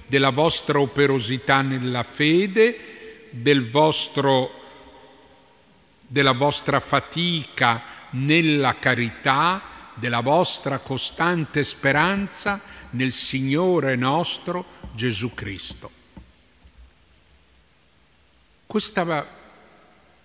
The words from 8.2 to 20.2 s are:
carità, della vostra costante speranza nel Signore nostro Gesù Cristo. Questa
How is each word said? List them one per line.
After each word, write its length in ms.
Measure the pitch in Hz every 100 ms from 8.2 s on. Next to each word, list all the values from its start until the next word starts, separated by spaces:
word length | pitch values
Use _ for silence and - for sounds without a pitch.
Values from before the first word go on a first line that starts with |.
| 139 160 160 147 135 -
carità, 1120 | 131 120 117 - 143 135 165 190 - - -
della 240 | - 123 117
vostra 600 | 120 156 180 - 139 135
costante 840 | - 135 - - 170 175 147 151
speranza 960 | 135 - 139 143 170 196 202 - 208 202 - - -
nel 220 | 120 131
Signore 840 | - - 135 135 143 185 175 135
nostro 720 | 127 127 151 175 - - 175 180 - -
Gesù 420 | 110 123 101 120
Cristo. 540 | - 101 98 - - - - _ - - _ _ _ - - - _ _ _ _ _ _ _ _ _ _ _ _ _ _ _ _ _ -
Questa 680 | 214 - - 170 151 - - - - - - _ _ _ _